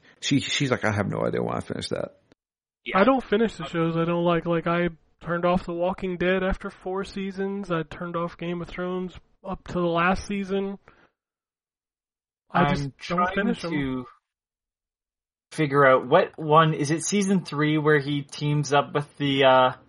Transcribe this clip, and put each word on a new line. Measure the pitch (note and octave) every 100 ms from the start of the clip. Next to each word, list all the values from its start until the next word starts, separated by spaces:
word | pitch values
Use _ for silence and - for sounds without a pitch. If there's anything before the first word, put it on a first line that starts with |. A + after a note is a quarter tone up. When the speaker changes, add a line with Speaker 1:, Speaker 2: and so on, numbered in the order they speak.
| _ _
Speaker 1:
She, | - C3
she's | - - C#3
like, | A#2+
"I | G#2+
have | G#2 G2+
no | G#1+ A1+
idea | A#1
why | A#1 A#1+
I |
finished | - - -
that." | - - - _ _ _ _ _ _
Speaker 2:
Yeah. | A#2 F#3
Speaker 3:
I |
don't | G#3+ C4+
finish | - G#3 A3+
the | - D3+
shows | E3+ E3 E3
I |
don't | E3 F3
like. | E3+ E3+ E3+
Like, | E3+ E3+
I | E3+ F3 E3 _ _
turned | - E3+ F3
off | F3+
The | -
Walking | E3+ F3+ F#3+ F#3+ F3
Dead | F3 F#3+
after | F#3 F#3 G3
four | - F#3+ F#3+
seasons. | F#3+ G3 G3 F#3+ G3 G3+ F#3+
I | E3
turned | D#3+ - F3
off | E3+ F3 -
Game | E3+ F3
of | E3+
Thrones | - F3+ F3+ F#3 - - _ G3
up | F3+ -
to |
the | F3+
last | F3 E3 F3 F#3+ -
season. | G3+ F#3+ G3 G3 G3 _ _ _ _ _ _ _ _ _ _ _ _ _ _ _ _ _
I | C#3 C#3+
just | C#3+
Speaker 4:
I'm | C#3+
Speaker 3:
don't | -
Speaker 4:
trying | - F3 F3+
Speaker 3:
finish | G3 A3 A#3
'em. | F3
Speaker 4:
to | D3+ C3+ C3 B2 - _ _ _ _ _ _ _ _ _ _ _ _ _
figure | - D3 C#3 C3+
out | C3 B2
what | E3 - -
one, | D#3 D#3 D#3+
is | D#3 C#3+
it | D#3+
season | - G#3 G3 F#3+
three | D3 D3 D3+ D#3
where | D3+ D3+
he | C3+ D3
teams | C#3 - D3 D3 C#3+
up | C#3+ C#3
with | D3 D3 -
the, | C#3+ C3+
uh, | C3+ C3 B2+ C3